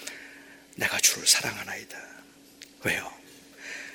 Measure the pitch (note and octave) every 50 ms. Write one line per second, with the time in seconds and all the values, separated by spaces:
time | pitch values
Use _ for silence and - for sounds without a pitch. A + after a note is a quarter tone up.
0 | - - - - - - - - - - - - - - - - - - - -
1 | - - - - - - - - - - - - - - - - - - - -
2 | - - - - - - - - - - - - - - - - - C3 - -
3 | - - - - - - - - - - - - - - - - - -